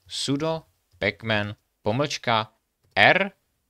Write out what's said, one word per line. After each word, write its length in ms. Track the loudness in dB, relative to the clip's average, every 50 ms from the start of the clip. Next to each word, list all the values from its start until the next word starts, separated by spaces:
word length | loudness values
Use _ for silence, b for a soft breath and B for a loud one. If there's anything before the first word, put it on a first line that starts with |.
| _
sudo 540 | -14 -10 -8 -4 -4 -2 -2 -2 -4 -6 -6 -10 _ _ _ _ _ _ -4
pacman 560 | -4 -4 -4 -4 -4 -2 -2 -2 -2 -4 -8 _ _ _ _ _
pomlčka 720 | -4 -4 -2 -2 -2 -4 -6 -6 -2 0 0 0 0 -4 _ _ _ _ _ _ _ _ 2
R 340 | 6 6 6 6 4 0 -4 -8 _ _ _ _ _ _ _